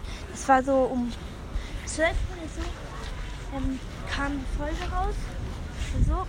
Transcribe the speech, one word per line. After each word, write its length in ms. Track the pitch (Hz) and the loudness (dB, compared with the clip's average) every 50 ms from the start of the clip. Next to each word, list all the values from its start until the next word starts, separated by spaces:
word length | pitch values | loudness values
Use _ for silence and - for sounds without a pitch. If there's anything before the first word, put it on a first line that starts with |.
| - - - - - - | -4 -8 -8 -8 -8 -8
Das 160 | - - - | -8 0 6
war 140 | - 269 262 | 8 8 8
so 140 | 254 277 269 | 8 6 6
um 360 | 262 262 233 262 247 240 240 226 - - - - - - - - - - - - - - | 6 6 4 4 2 0 -2 -2 -4 -6 -8 -8 -8 -6 -4 -2 -2 -2 -4 -6 -6 -4
zwölf 240 | - - - 311 339 | -4 0 2 2 4
oder 360 | - - - 339 359 349 320 302 - | 4 2 0 0 -2 -4 -6 -6 -6
so, 1040 | 330 330 - - - - - - - - - - - - - - - - - 277 | -4 -4 -4 -6 -6 -8 -8 -8 -8 -6 -6 -6 -6 -6 -6 -6 -6 -6 -6 -4
ähm, 220 | 269 262 269 262 254 - - - - - - - | -2 0 0 0 -2 -4 -8 -8 -6 -4 -4 -2
kam 180 | - 277 285 285 | 0 0 0 0
die 240 | 277 262 - - | -2 -2 -2 -2
Folge 380 | - 202 202 330 - 359 - - | -2 0 -2 -2 -2 -2 -2 0
raus. 200 | - - - - - - - - - - - - - - - - - - - - - - | 0 0 0 0 -2 -2 -4 -4 -4 -4 -4 -4 -6 -6 -6 -4 -2 -2 0 2 4 4
So, 80 | - - - 381 | 4 4 2 0